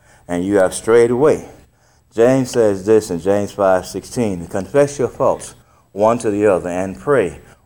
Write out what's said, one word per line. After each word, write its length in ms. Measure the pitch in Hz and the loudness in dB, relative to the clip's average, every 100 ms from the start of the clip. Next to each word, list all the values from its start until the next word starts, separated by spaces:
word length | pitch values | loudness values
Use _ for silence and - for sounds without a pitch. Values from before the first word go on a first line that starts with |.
| _ _ - | _ _ -8
and 160 | 87 | -6
you 120 | 92 101 | 0 2
have 180 | 92 | 2
strayed 360 | - - 117 117 | -2 2 4 4
away, 380 | 123 151 87 - - _ _ _ _ _ | 2 2 0 -4 -20 _ _ _ _ _
James 360 | 110 120 135 127 | 2 2 2 0
says 360 | 123 107 98 98 | 0 0 0 2
this 240 | 110 - | 2 2
in 100 | 85 | -4
James 320 | 90 101 98 | -2 -2 -2
five 340 | - 95 92 90 | -2 2 2 -2
sixteen, 600 | 95 - 127 110 90 82 | -10 -10 -6 -4 -6 -8
"Confess 520 | 101 95 143 143 - | -8 -2 0 0 -2
your 100 | 117 | -6
faults 460 | - 123 76 - - _ _ _ | -2 -2 -2 -8 -20 _ _ _
one 260 | 98 107 120 | -2 0 0
to 120 | 117 | -2
the 160 | 101 104 | 0 2
other 220 | 87 87 | 2 -2
and 300 | 87 95 92 | -6 -6 -6
pray 420 | 143 135 85 73 - _ | -2 0 0 -6 -20 _